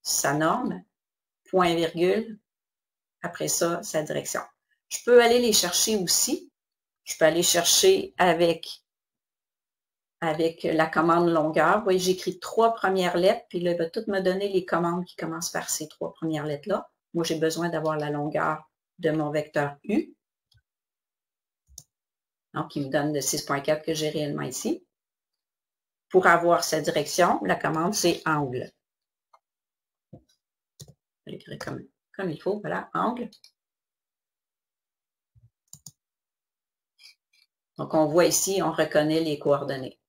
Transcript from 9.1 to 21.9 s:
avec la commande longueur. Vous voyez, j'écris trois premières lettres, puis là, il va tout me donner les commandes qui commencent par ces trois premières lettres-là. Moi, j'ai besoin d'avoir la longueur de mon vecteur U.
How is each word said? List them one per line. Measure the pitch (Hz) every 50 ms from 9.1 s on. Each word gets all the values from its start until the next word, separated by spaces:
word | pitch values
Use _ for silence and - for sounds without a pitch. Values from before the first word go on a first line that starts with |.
| _ _ _ _ _ _ _ _ _ _ _ _ _ _ _ _ _ _ _ _ _ _ -
avec | 165 156 160 160 165 165 - -
la | 165 160 160 156
commande | 156 - 160 160 170 165 170 175 170
longueur. | 170 165 151 156 160 165 151 165 190
Vous | 214 220
voyez, | 202 185 185
j'écris | 175 180 185 185 - 196 185 -
trois | - - - - 226 226 226
premières | - - 190 190 190 180 175 165 175
lettres, | 175 190 - - - _
puis | - 180
là, | 175 175 170
il |
va | 170 170 165
tout | - 226 220 -
me | 202 190
donner | 185 185 185 190 202 202
les | 196 185 180
commandes | - - 170 175 170 170 180 180
qui | - -
commencent | - 165 160 165 165 170 -
par | - 165 - -
ces | - - 156 151
trois | - _ - - -
premières | _ - 160 156 151 147
lettres-là. | 151 147 143 - - 185 220 - - _ _ _ _ _
Moi, | 175 165
j'ai | 165 165 160
besoin | 160 160 160 165 170 175
d'avoir | 160 160 156 156 156 151
la | 147 147
longueur | 147 147 147 156 151 156 160 156 156 156 - _ _ _ _ _ _ _
de | 175 156
mon | 151 156 151 147
vecteur | 147 156 147 - _ 151 143 143 143 - _
U. | - 208 294 - - - _ _ _ _ _ _ _ _ _ _ _ _ _ _ _ _ _ _ _ _ _ _ _ _ _ _ _ _ _ _ _ - - - _